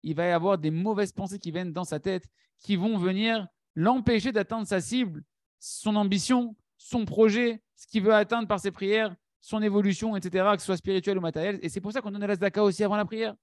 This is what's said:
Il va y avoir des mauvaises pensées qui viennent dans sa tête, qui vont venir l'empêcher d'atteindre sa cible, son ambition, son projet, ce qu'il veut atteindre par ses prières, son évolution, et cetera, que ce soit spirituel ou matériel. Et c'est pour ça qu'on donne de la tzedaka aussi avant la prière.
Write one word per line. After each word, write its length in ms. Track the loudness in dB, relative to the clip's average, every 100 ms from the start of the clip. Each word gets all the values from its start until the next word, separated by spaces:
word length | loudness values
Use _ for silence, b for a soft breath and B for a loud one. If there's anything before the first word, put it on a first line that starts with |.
Il 140 | -6 -2
va 120 | 0
y 40 |
avoir 260 | 2 2 0
des 140 | 0
mauvaises 420 | -2 -2 0 -2
pensées 260 | -4 -8 -8
qui 120 | -8
viennent 200 | -6 -6
dans 120 | -6
sa 160 | -6 -6
tête, 280 | -4 -6 -6 _ _ _
qui 160 | -2 0
vont 220 | 0 0
venir 500 | 0 0 0 -2 -4 _ _ 0
l'empêcher 560 | 2 2 2 2 2
d'atteindre 360 | -2 -2 -4 -2
sa 140 | -2
cible, 420 | 0 -2 -2 -4 -16 _ _ _
son 360 | -16 -6 0 2
ambition, 600 | 2 0 2 0 0 -8 _ _
son 280 | -6 -4 -2
projet, 560 | 6 6 6 0 -2 _ _
ce 120 | -4
qu'il 160 | 0
veut 100 | 4
atteindre 340 | 4 4 0 0
par 120 | -2
ses 120 | -2
prières, 440 | -4 0 0 0 -6 _ _
son 220 | -6 0
évolution, 540 | 2 4 2 2 -2 -4
et 60 |
cetera, 340 | -2 0 2 2
que 60 |
ce 60 | 0
soit 100 | -4
spirituel 400 | 0 -2 0 -2
ou 40 |
matériel. 380 | -2 -2 -4 -4
Et 80 | -6
c'est 120 | -6
pour 100 | -6
ça 100 | -6
qu'on 100 | -6
donne 100 | -6
de 40 | -4
la 100 | 0
tzedaka 280 | 0 2
aussi 200 | 2 2
avant 120 | 0 0
la 100 | -2
prière. 300 | -4 -6 -8